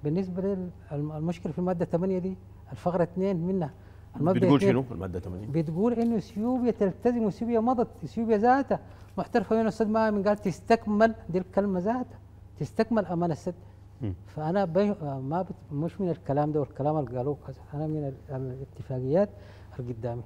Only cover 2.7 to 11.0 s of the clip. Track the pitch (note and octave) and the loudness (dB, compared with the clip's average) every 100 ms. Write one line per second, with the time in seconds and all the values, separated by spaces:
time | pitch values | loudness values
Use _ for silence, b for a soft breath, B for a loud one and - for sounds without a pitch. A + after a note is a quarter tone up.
2.7 | - F3+ F3 E3 F#3 F#3+ F#3 E3+ F#3+ D3+ | -4 0 2 0 2 0 0 0 0 -2
3.7 | - b b b - D3+ F#3 F3+ C#3+ - | -6 b b b -2 2 4 6 6 6
4.7 | B2 C3 A2+ F#2 F2+ F#2+ F2+ G#2+ C#3 D#3 | 4 0 -6 -6 -6 -6 -8 -4 -2 -2
5.7 | D#3+ A3 A#3 A#3 A#3 - G3+ A3+ B3+ A#3+ | 0 0 2 0 0 -4 -4 -2 0 0
6.7 | G#3 G3+ - A#3+ A#3+ A3 - A#3 A#3 A3+ | 2 0 2 0 2 0 0 0 2 2
7.7 | B3 A#3 - D3 - A3+ G#3+ A#3 C4 C4+ | 2 0 -4 -10 -4 2 4 6 4 4
8.7 | F#3+ B B B - F3 A#3+ G3 A3 A3+ | -2 B B B -6 0 0 2 2 2
9.7 | - A3 A3 A3 G#3 G3 G#3 G3 - - | 0 0 2 2 2 2 2 0 -4 2
10.7 | A3+ - G#3 | 2 4 4